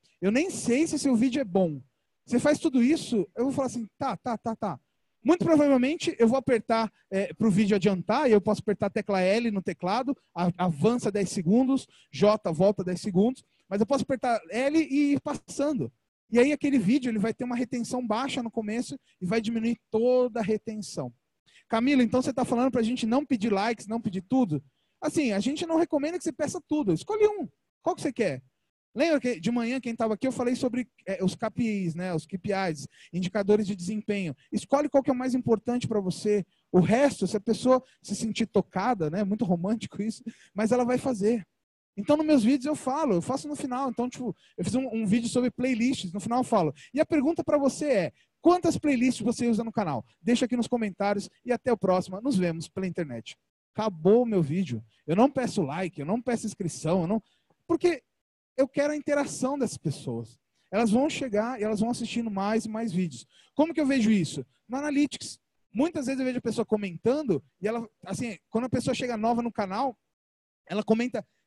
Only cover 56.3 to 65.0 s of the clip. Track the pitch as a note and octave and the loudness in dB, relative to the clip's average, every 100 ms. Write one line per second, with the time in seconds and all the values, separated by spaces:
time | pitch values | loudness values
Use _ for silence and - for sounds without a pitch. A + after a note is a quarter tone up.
56.3 | A#3 A3 - F3 - D#3 F#3 E3 A3 - | -4 -4 -6 -8 -6 -2 0 0 -2 -6
57.3 | _ _ _ - E4+ F4 D#4 _ _ _ | _ _ _ -4 0 2 0 _ _ _
58.3 | _ _ - C4+ - D4 D4+ C#4+ C#4+ C#4+ | _ _ -2 -2 0 -2 -2 -2 -2 -2
59.3 | - B3+ C#4+ A#3 - D#3+ C3+ - A#2 A2+ | -2 -4 -2 -4 -4 -6 -6 -6 -8 -8
60.3 | - _ _ _ G3 A#3 A3 D4 - C4 | -16 _ _ _ 0 2 2 2 -2 -4
61.3 | G3+ A3+ B3 G#3+ G#3+ A3 B3 A3+ A#3+ A#3 | -2 -2 -4 -4 -2 -2 -2 -4 -4 -4
62.3 | G3 G3 A3+ A3 A3 A3+ F3 F3+ B2 - | -2 0 -2 -2 -6 -4 -2 -4 -6 -18
63.3 | _ _ - D#4+ D#4+ C#4+ C4+ G#3+ G#3+ D#3+ | _ _ 0 0 2 0 2 4 4 2
64.3 | - - _ - B3+ D4 C#4+ | -4 -12 _ -10 -8 -2 0